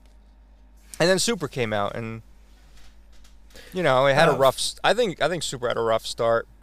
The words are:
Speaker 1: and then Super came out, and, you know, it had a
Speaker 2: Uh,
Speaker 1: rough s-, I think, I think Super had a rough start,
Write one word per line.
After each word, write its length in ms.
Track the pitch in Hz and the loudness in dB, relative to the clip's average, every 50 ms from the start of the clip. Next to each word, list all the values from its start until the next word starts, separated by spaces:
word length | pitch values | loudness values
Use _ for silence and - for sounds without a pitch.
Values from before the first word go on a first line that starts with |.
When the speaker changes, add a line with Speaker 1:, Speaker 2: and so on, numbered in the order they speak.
| - - - - - - - - - _ - - - - - - _ - - - | -20 -20 -20 -20 -20 -20 -20 -20 -20 _ -20 -20 -20 -20 -20 -20 _ -14 -6 -2
Speaker 1:
and 100 | 156 175 | 2 2
then 100 | 190 180 | 2 2
Super 300 | - - 233 180 156 127 | 2 -2 -2 -4 -6 -8
came 240 | - 135 120 110 107 | -6 -4 -4 -2 -2
out, 220 | 104 101 - - | -2 -2 -4 -4
and, 260 | - 117 113 113 113 110 - - - - - - - - - - - - - - - - - - - - - - - - - - - - - - | -8 -10 -10 -12 -14 -16 -20 -20 -20 -20 -20 -20 -20 -20 -20 -20 -20 -20 -20 -20 -20 -20 -20 -20 -20 -20 -20 -20 -20 -20 -20 -20 -20 -20 -12 -6
you 100 | 180 175 | -2 0
know, 220 | 151 131 127 135 | 2 4 4 4
it 80 | 139 135 | 4 4
had 160 | 143 165 160 | 4 4 4
a 40 | 147 | 4
Speaker 2:
Uh, 40 | 127 | 4
Speaker 1:
rough 180 | 135 131 123 | 4 2 2
s-, 240 | - - - - - - | 2 -4 -6 -6 -2 0
I 80 | 147 196 | 0 2
think, 280 | 208 247 208 151 - | 2 0 -2 -2 -2
I 60 | 127 151 | -2 -2
think 160 | 180 170 - | -2 -4 -8
Super 240 | - - 127 123 117 | -8 -8 -6 -4 -4
had 80 | 120 | -2
a 60 | 113 | -2
rough 240 | 117 113 110 113 - | 0 0 0 -2 -2
start, 420 | - - - 120 117 117 117 - - - - | -6 -6 -2 0 0 0 0 -2 -6 -16 -20